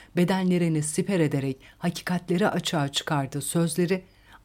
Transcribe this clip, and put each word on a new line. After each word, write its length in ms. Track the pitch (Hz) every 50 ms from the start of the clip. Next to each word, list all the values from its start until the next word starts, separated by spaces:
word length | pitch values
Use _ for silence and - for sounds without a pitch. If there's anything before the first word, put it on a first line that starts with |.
| - - -
bedenlerini 640 | - - 151 190 190 190 185 180 175 175 165 160 151
siper 380 | 151 - - - 180 196 202 175
ederek 360 | 160 147 - 139 135 135 131 - - - - -
hakikatleri 680 | - 170 - - - - 180 170 - - 175 170 175 -
açığa 400 | - 180 - - - 156 139 139
çıkardı 540 | - - - - 156 143 135 127 - 143
sözleri 640 | 139 - - 170 170 165 160 - 175 160 190 185 - - _ _ _ - - -